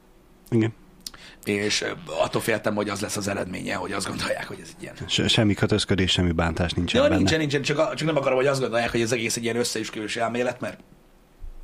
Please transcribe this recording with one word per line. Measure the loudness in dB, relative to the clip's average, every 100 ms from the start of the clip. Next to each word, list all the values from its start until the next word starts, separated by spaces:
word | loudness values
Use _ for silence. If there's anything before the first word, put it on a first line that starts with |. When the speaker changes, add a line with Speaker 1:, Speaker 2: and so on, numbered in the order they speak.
| _ -20 -20 -18 0
Speaker 1:
Igen. | 2 2 -2 -20 -16 -16 -16 -20 -12
Speaker 2:
És, | -2 0 0 -2
ö, | -4 -6 -6 -2
attól | 0 0
féltem, | 0 0 0
hogy | 0 -2
az | -2
lesz | -4 -4
az | -2
eredménye, | -4 -4 -6 -6
hogy | -4 -4
azt | -4 -4
gondolják, | -4 -4 -4 -6
hogy | -12
ez | -16 -14
egy |
ilyen | -14 -12 -4
Speaker 1:
Se-, | 0 2
semmi | 4 4
kötözködés, | 4 2 2 2 2 2
semmi | 4 2
bántás | 2 0 0 0
nincsen | 0 2 4
Speaker 2:
Jó, | 4
Speaker 1:
benne. | 4
Speaker 2:
nincsen, | 4 2
nincsen, | 0 0
csak | 0 0
a-, | 0
csak | 0 0
nem | 2
akarom, | 2 4
hogy | 4
azt | 2
gondolják, | 0 0 0
hogy | 0
ez | 2
egész | 0 -2 -2
egy |
ilyen | -2 0
összeüskülős | 0 -2 -4 -6 -6 -2
elmélet, | -2 0 -2 -2
mert | -8 -10 -20 -20 _ _ _ -16 -14 -14